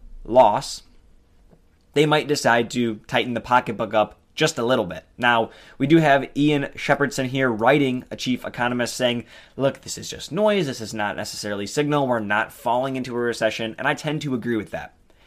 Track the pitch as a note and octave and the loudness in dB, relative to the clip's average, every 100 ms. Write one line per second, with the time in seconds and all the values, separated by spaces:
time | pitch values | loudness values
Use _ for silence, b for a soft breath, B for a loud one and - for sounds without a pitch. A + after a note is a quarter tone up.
0 | - - - B2 A2+ A2+ - - - - | -20 -16 2 6 6 4 -4 -12 -18 -20
1 | _ _ _ _ _ _ _ _ _ C#3+ | _ _ _ _ _ _ _ _ _ 2
2 | D#3 D3+ C3 D3 B2 A#2 A#2 B2 A#2 G#2 | 4 2 2 0 4 4 2 0 -2 -2
3 | - B2+ A#2 A#2 G#2 B2 B2+ G#2 A2 A2 | -2 -2 -2 -4 2 2 2 -4 0 2
4 | G#2 - _ - D#3 - A#2 B2+ F#2+ F2+ | 0 -2 _ -2 -2 0 0 0 0 -8
5 | - - A#2+ A#2 A2 B B B C#3 E3 | -16 -2 2 2 0 B B B 4 6
6 | D#3 C#3 C3 C3+ D3 C#3+ C#3 - - C#3+ | 6 4 2 0 2 2 -2 -6 -2 0
7 | C#3 - C3 C3+ C3 A2 A#2 D3 C#3 B2+ | 0 -2 -4 0 0 2 4 4 2 -2
8 | - A2 B2+ B2 - - B2 B2 A#2 - | -8 -8 -4 -4 -6 -4 -2 -2 -4 -2
9 | B2 A#2+ A2 B B - C3+ C3+ - - | -2 -2 -8 B B -4 -2 -2 -10 -12
10 | G#2+ - - E3 G#3+ G3+ D3 A#2+ G#2+ A2 | -12 -12 -8 0 2 2 -2 -6 -8 -4
11 | G#2 D#2+ G#2+ - G#2 G2+ G2+ - D3 D3 | -4 -4 -8 -8 -6 -6 -4 -2 0 0
12 | C3+ A#2 G#2 G#2 - - A#2+ A#2+ C3+ C3 | 0 0 0 0 -2 -4 -2 -2 -2 -6
13 | B2+ A#2+ A#2+ A2+ A2 A2 A2+ A2 C3 D3 | -6 -4 -2 0 -2 -2 -6 -4 -4 -2
14 | D#3 D3+ D3 B2+ A2+ A2+ F#2+ E2 C#2+ _ | -4 -6 -4 -4 -2 -4 -6 -10 -14 _
15 | _ b | _ b